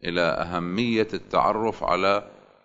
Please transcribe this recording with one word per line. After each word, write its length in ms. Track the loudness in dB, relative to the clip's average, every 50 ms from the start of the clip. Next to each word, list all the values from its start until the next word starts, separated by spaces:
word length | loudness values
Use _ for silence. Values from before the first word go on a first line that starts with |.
| -6
إلى 180 | -2 0 2
أهمية 840 | 2 2 2 0 -2 -4 -4 -4 -4 -4 -4 -2 -2 0 0 0 0 0 -4
التعرف 720 | -8 -6 -2 2 2 2 2 2 0 -2 -4 -4 -4 -2
على 480 | -2 0 2 2 2 2 0 -2 -6 -16 -20 -20 -20 -20 _